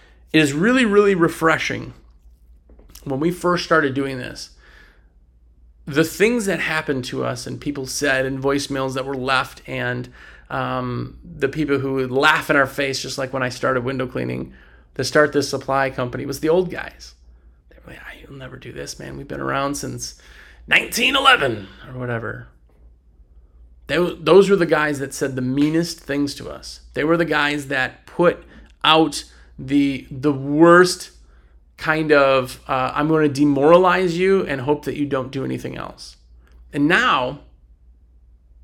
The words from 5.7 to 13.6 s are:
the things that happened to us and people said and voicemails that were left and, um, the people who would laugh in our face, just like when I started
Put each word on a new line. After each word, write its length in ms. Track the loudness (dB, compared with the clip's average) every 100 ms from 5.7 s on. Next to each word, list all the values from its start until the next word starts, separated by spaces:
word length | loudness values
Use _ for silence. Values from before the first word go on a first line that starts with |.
| _ -4
the 160 | 0
things 440 | 2 2 2 2 -2
that 120 | -2
happened 460 | -2 -4 -2 -4 -4
to 180 | -6
us 220 | -4 -6 -8
and 160 | -10
people 240 | -8 -8 -8
said 400 | -4 -2 0 -2
and 160 | -2
voicemails 540 | -2 -2 -2 -4 -4 -6
that 100 | -6
were 100 | -6
left 460 | -2 0 -2 -10 -12
and, 420 | -6 -6 -6 -8 -14 -20 -20 -10
um, 680 | -6 -4 -4 -4 -6 -8 -12
the 240 | -18 -6 -4
people 300 | -2 -2 -2
who 160 | -2
would 160 | -2 -2
laugh 400 | 2 4 2 2
in 60 | 2
our 100 | 2
face, 340 | -2 -6 -4
just 200 | -8 -8
like 120 | -6
when 120 | -4
I 60 | -6
started 340 | -4